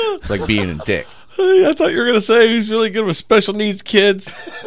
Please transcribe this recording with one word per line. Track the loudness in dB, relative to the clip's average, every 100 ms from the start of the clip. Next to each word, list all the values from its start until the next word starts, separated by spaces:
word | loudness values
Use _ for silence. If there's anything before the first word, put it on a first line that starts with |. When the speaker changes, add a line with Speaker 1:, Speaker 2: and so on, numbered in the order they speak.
| -2 -6 -6
Speaker 1:
like, | -4 0
being | 0 -2
a | -6 -4
dick. | -4 -6 -16 -12 -2
Speaker 2:
Hey, | 2 4 4
I |
thought | 2 0
you | 0
were | 0
gonna | 0
say | 2 4 4
he's | 2 -2
really | -2 -2
good | -2 -2
with | -4
special | 0 2 2 -2
needs | -4 -4
kids. | 0 2 4 2 -6 -14
<laughs> | -16 -16